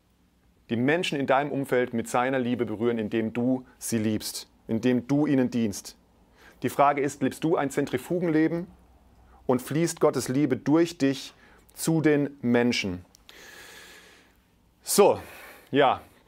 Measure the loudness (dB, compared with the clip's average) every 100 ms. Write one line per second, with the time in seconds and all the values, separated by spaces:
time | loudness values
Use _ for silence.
0 | _ _ _ _ _ _ -6 -2 0 0
1 | -2 -4 0 0 0 -4 -2 0 0 -2
2 | -2 0 0 0 -2 -2 -2 -2 -2 0
3 | -2 -2 -2 -2 -2 -2 -6 _ -6 -2
4 | 0 -2 -4 -12 -14 _ -6 -2 2 0
5 | 0 0 2 2 0 0 -2 -4 -12 -20
6 | _ _ _ _ -20 -8 -4 2 2 2
7 | -2 -2 -4 -2 -2 0 0 -2 -2 -4
8 | -4 -2 0 2 0 -2 -8 -16 _ _
9 | _ _ _ -10 -2 -2 0 -2 -2 2
10 | 2 2 -2 0 0 0 2 2 2 2
11 | 0 0 -6 -20 -20 -20 _ -6 0 2
12 | 4 2 0 -4 0 2 2 0 -4 -6
13 | -12 _ -20 -20 -20 -20 -20 -20 -20 -20
14 | -20 -20 _ _ _ _ _ _ -2 4
15 | 4 4 -4 -18 -20 -20 -2 2 4 2
16 | -4 _